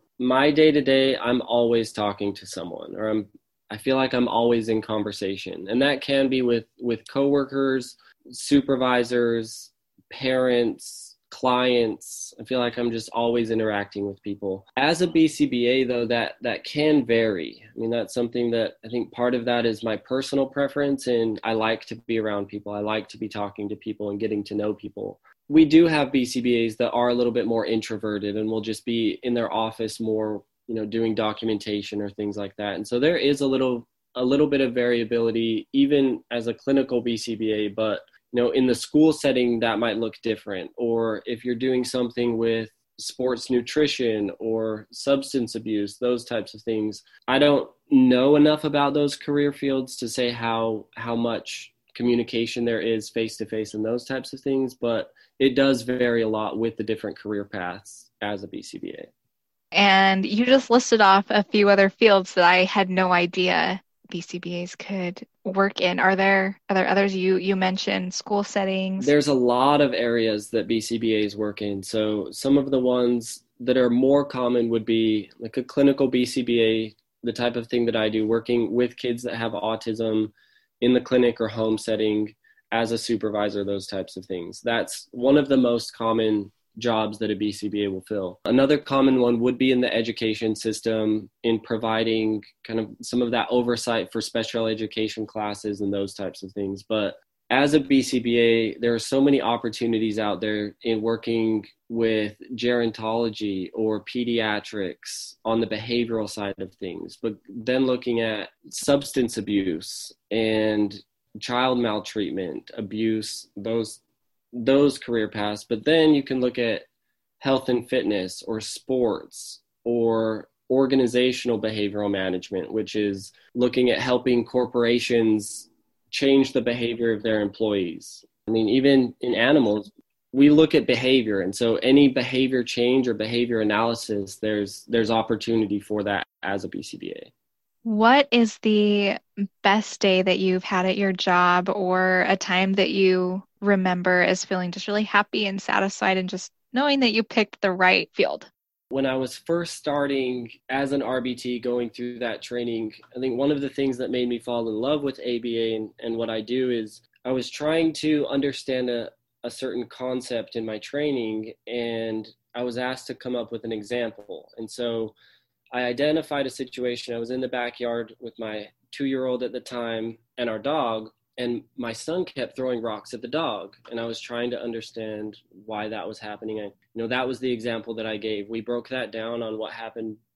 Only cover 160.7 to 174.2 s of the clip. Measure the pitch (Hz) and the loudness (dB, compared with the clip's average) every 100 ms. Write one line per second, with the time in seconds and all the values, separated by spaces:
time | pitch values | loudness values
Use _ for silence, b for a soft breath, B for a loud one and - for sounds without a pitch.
160.7 | 107 - 143 151 131 113 110 110 - - | -8 -6 -4 -2 -2 -2 -4 -8 -14 -8
161.7 | 120 117 113 113 110 107 _ _ 120 123 | -6 -4 -4 -4 -6 -8 _ _ -8 -6
162.7 | 120 127 131 - 127 127 123 110 117 113 | -4 -6 -6 -10 -12 -6 -6 -6 -8 -8
163.7 | 110 104 120 113 104 104 85 - - 110 | -8 -4 -4 -4 -8 -16 -16 -16 -14 -12
164.7 | - 120 113 110 _ b b b _ - | -6 -4 -4 -6 _ b b b _ -10
165.7 | 123 123 123 147 156 151 143 135 - 127 | -4 -4 0 0 0 -2 -4 -4 -6 -10
166.7 | - 123 120 - 117 117 127 131 123 120 | -6 -4 -4 -8 -8 -6 -6 -4 -4 -6
167.7 | - 120 117 113 113 117 - 110 107 107 | -6 -6 -4 -6 -12 -16 -10 -10 -10 -12
168.7 | _ _ - 135 135 127 127 123 123 - | _ _ -6 -2 -2 -2 -2 -4 -8 -10
169.7 | 123 117 113 113 113 _ - 117 110 131 | -8 -4 -4 -6 -10 _ -6 -4 -4 -2
170.7 | 156 120 110 110 _ _ - 123 120 - | 0 0 -2 -8 _ _ -6 -4 -4 -8
171.7 | - 117 113 - 175 175 139 120 - 127 | -10 -8 -8 -6 -6 -6 -6 -8 -6 -4
172.7 | 123 113 107 - 113 120 151 156 104 95 | -4 -4 -8 -12 -12 -6 -4 -4 -6 -10
173.7 | _ - 117 117 113 | _ -12 -8 -8 -8